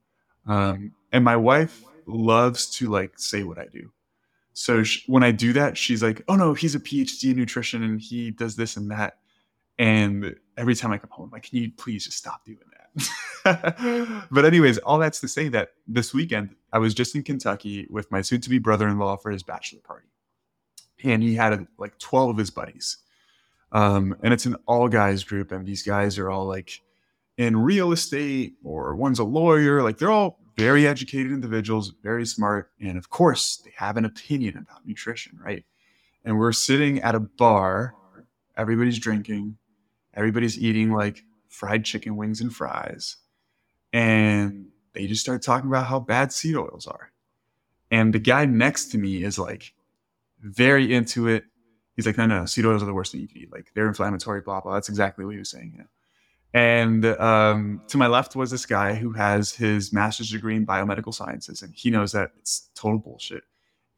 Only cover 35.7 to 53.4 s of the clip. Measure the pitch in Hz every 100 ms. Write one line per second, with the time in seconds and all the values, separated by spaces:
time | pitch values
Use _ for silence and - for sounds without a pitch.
35.7 | _ _ _ _ _ 117 107 117 113 -
36.7 | 135 147 139 117 113 107 - 120 104 95
37.7 | 95 123 - _ - _ _ _ - 110
38.7 | 113 123 117 113 107 104 104 104 107 _
39.7 | _ _ _ _ - 110 110 120 110 117
40.7 | 110 110 110 104 101 _ _ _ - 101
41.7 | 110 107 110 110 104 107 107 117 113 65
42.7 | - - - - - _ _ _ _ _
43.7 | _ _ 117 117 110 107 104 101 98 98
44.7 | _ _ - 98 110 - 127 - 127 135
45.7 | 131 123 135 120 120 139 - 160 151 87
46.7 | 85 78 - - _ _ _ _ _ _
47.7 | _ _ 113 110 110 110 127 147 113 131
48.7 | 143 - 113 98 95 98 101 90 104 -
49.7 | _ _ _ _ _ _ _ 107 98 127
50.7 | 139 131 123 117 - 117 113 - _ _
51.7 | _ _ - 113 104 113 101 85 - 110
52.7 | 107 101 95 95 - - -